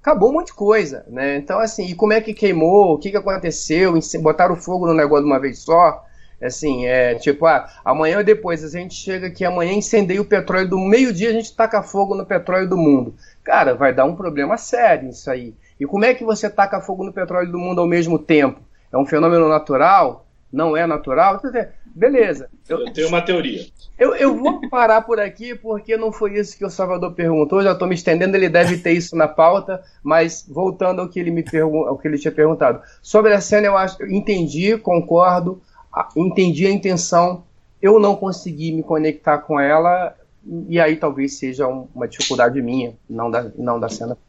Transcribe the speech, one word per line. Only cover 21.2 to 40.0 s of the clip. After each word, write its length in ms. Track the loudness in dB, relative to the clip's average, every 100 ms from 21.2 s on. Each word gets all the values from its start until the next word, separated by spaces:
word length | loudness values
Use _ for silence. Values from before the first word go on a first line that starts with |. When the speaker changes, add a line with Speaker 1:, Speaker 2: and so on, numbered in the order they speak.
| 2 2
Speaker 1:
Quer 60 | -6
dizer, 240 | -6 -8 -12
beleza. 640 | -20 0 2 4 2 -2 -10 -20 -8
Speaker 2:
Eu, 200 | -6 -6
eu 60 |
tenho 160 | -4 -2
uma 120 | -2
teoria. 460 | 0 -2 -2 -8 -14 -20 -20 0
Speaker 1:
Eu, 160 | 0 2
eu 180 | 0
vou 320 | 0 -4 -4 -6
parar 320 | 0 2 2
por 180 | 0 -4
aqui, 340 | -4 -8 -14
porque 400 | -14 -8 -10 -4 -4
não 120 | -4
foi 280 | -4 -4 -4
isso 180 | -6 -8
que 80 |
o 60 | -10
Salvador 420 | -6 -4 -4 -6
perguntou, 500 | -4 0 2 2 2
já 120 | 2
tô 120 | 0 -2
me 80 |
estendendo, 400 | -2 0 2 2
ele 140 | 2 4
deve 300 | 4 2 0
ter 140 | 0
isso 220 | 0 -2
na 140 | 0 0
pauta, 540 | 4 4 4 -2 -10 -12 _
mas 400 | 0 2 2 -4 -12
voltando 540 | -4 -4 -2 -2 -2
ao 60 | -6
que 100 | -6
ele 100 | -4
me 120 | -4
pergun-, 440 | -4 0 0 0 -2
ao 120 | -4
que 100 | -4
ele 80 | -2
tinha 140 | -4
perguntado. 480 | 2 2 4 2 0 -8 _
Sobre 320 | 2 4 6
a 60 | 4
cena, 240 | 4 2 4
eu 100 | 2
acho, 260 | 0 -6
eu 60 | -4
entendi, 680 | -4 -2 -2 -2 -2 0 0
concordo, 840 | 0 0 2 4 4 2 -2 -8 _ _ -12
a, 160 | -8 -6 -2
entendi 500 | -2 2 0 2 0
a 40 |
intenção, 720 | 0 -2 -4 0 0 0 -2 _ _ _ _
eu 160 | 4 6
não 160 | 4
consegui 580 | 0 -4 -8 -10 -8 -6
me 100 | -6
conectar 560 | -2 0 0 -2 0 -2
com 200 | 0 0
ela, 560 | 2 2 2 0